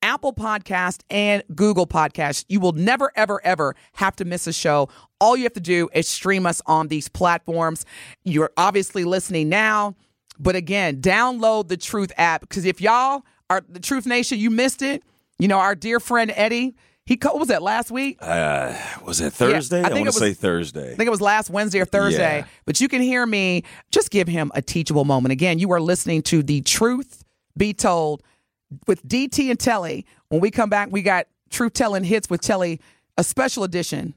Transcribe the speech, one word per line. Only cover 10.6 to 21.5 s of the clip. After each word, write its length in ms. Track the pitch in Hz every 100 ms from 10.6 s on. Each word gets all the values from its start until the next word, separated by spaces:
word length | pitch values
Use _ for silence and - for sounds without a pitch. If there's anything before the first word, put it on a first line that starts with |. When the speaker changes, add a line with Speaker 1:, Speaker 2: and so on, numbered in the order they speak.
| 165 202 185 139
Speaker 1:
download 680 | 156 196 247 247 220 220 185
the 100 | 180
Truth 360 | - 226 185 -
app, 300 | 170 160 -
'cause 160 | -
if 160 | 180 175
y'all 440 | 202 233 262 277 - _ _
are, 120 | 185 175
the 120 | 175
Truth 240 | 175 277 247
Nation, 340 | 240 240 233
you 100 | 220
missed 320 | 226 262 -
it. 220 | 269 285 _ _ _ _
You 100 | 185
know, 120 | 190
our 160 | 190 196
dear 240 | 175 233
friend 320 | - 240 220 -
Eddie, 400 | 214 233 254 - _ _ -
he 80 | 247
co-, 120 | 285
what 80 | 330
was 80 | 269
that, 160 | 196
last 260 | 180 220 240
week? 300 | 240 277 -
Speaker 2:
Uh, 500 | - - - 71 65 64 - -
was 160 | - -
it 40 |
Speaker 1:
Yeah, 60 | 76
Speaker 2:
Thursday? 460 | - 123 170 135 175
Speaker 1:
I 0 |
Speaker 2:
I 40 | 180
Speaker 1:
think 80 |
Speaker 2:
wanna 80 | 117
Speaker 1:
it 20 | 147
was, 80 | -
Speaker 2:
say 140 | 107 95
Thursday. 580 | 98 87 80 76 65
Speaker 1:
I 20 | 62
think 120 | 226
it 20 |
was 120 | 214
last 280 | 202 214
Wednesday 300 | 214